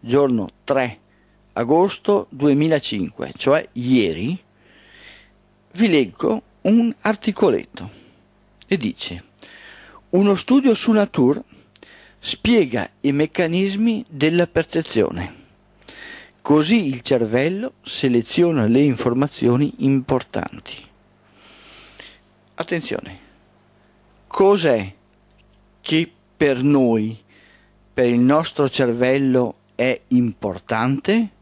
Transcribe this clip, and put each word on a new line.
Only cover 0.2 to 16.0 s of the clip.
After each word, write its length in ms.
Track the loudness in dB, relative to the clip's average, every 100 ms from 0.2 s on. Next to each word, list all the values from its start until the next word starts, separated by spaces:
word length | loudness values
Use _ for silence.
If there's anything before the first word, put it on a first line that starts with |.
| 2 0 -4 _
tre 340 | -4 -2 -2 -6 _ _ _ _ _
agosto 720 | -8 0 2 2 -2 -2 0 -2
duemilacinque, 1000 | -2 2 2 2 0 -2 -6 -6 -8 -12 -6
cioè 300 | 0 0 -2
ieri, 640 | -8 0 2 2 -2 -6 -8 _ _ _ _ _ -20 -20 -20 _ _ _ _ _
vi 160 | -2 2
leggo 540 | 2 0 -2 -2 -2 _ _
un 300 | 0 2 2 -2
articoletto 880 | -4 -4 -4 0 0 0 -4 -16 -18 -18 -20 _ _ _ _ _ -6
e 100 | -4
dice: 480 | -4 -8 -12 -14 -18 _ -20 -20 -20 -20 -20 -20 _
"Uno 240 | 0 2
studio 400 | 0 2 2 4
su 160 | 0 2
Nature 520 | 0 0 2 2 0 -6 -20 _ _ -20 -20 _ _
spiega 720 | -10 -6 2 2 2 -2 -6 _
i 100 | -2
meccanismi 920 | 0 -2 -2 -2 0 -2 0 -2 -2 -6
della 400 | -2 0 2 0
percezione. 880 | -2 -2 -4 -4 -2 -2 -2 -10 -12 -20 _ _ _ -20 -20